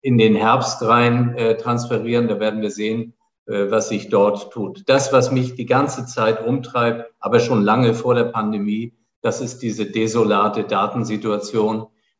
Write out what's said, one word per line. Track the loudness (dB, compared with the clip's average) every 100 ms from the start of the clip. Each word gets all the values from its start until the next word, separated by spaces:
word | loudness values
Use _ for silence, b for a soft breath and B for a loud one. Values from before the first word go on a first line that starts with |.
in | 2 4
den | 4
Herbst | 4 2 2 0 -4
rein, | 2 4 4 2 0 0
äh, | 0 0
transferieren. | -2 -4 -2 -4 0 0 0
Da | 0
werden | -2 -2
wir | -6
sehen, | -4 -4 -4 -6 _ _ _ -8
äh, | -2 0
was | 0 0
sich | -6 0
dort | 4 4 2 -8
tut. | -8 -10 -8 2
Das, | 2 4
was | 4 4
mich | 0 -2
die | -6 0
ganze | 0 0 -4 -10
Zeit | 0 0 0 0
umtreibt, | -2 -2 0 0 -2 -8 _
aber | 0 2
schon | 4 2
lange | 2 4 2
vor | 2 2
der | 2
Pandemie, | 2 -2 -4 -2 -2 -4 -6 _ _ _
das | -4 -4
ist | -8 -8
diese | -8 -4 -4
desolate | -2 0 2 2 2 0 -2
Datensituation, | -2 -2 -2 -2 -4 -4 -4 -4 -4 -2 0 -2 -8 _ _